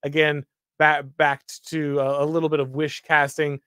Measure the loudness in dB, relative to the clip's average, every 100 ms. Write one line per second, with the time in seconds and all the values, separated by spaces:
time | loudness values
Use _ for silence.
0 | -4 0 2 0 -8 _ _ _ 2 2
1 | -4 _ 0 0 -8 -20 -8 -4 -2 0
2 | 0 0 0 0 0 0 -2 -4 -4 -6
3 | _ 2 2 -2 -4 -4